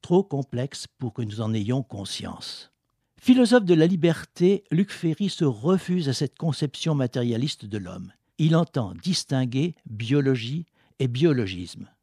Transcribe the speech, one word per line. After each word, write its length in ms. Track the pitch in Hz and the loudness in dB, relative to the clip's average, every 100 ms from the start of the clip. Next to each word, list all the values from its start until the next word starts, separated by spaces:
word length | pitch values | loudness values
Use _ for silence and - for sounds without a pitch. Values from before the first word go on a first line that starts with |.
trop 200 | - 180 | 2 2
complexe 640 | 196 139 135 120 135 - - _ | 2 -4 -4 -6 -6 -8 -18 _
pour 160 | 123 | -8
que 80 | - | -6
nous 180 | 110 104 | -8 -4
en 140 | 110 | -2
ayons 280 | 113 101 123 | -2 -2 -4
conscience ? 880 | 117 98 95 - 90 87 - - - _ _ _ _ _ | -4 -10 -10 -10 -10 -12 -14 -16 -18 _ _ _ _ _
Philosophe 460 | - 254 233 247 | 4 6 6 4
de 80 | 190 | 6
la 140 | 170 165 | 6 6
liberté, 760 | 185 170 160 - - 175 196 _ | 4 2 0 -6 0 2 2 _
Luc 220 | 156 196 | 0 0
Ferry 380 | - 170 151 202 | -2 -4 0 -2
se 160 | - 151 | 0 -2
refuse 640 | 107 135 185 - 180 143 | 0 0 0 0 -2 0
à 20 | |
cette 240 | 127 147 _ | -2 -4 _
conception 580 | 165 139 147 - 160 | -4 -2 -4 -4 -2
matérialiste 680 | 147 127 135 120 113 143 - | 0 0 -2 -2 -2 -4 -6
de 140 | 107 104 | -8 -8
l'homme. 340 | 90 92 92 _ _ _ | -8 -12 -16 _ _ _
Il 180 | 156 | 2
entend 380 | 160 165 143 104 - | 4 2 -2 -4 -6
distinguer 720 | 180 185 - 135 127 123 175 - - | -4 -4 -2 -2 0 -2 -4 -6 -14
biologie 800 | 110 113 143 135 127 113 151 165 _ _ _ | -10 0 2 2 0 -2 -8 -10 _ _ _
et 100 | 131 | -4
biologisme. 800 | 120 165 131 101 90 90 - 101 _ | 2 2 2 -2 -6 -10 -14 -20 _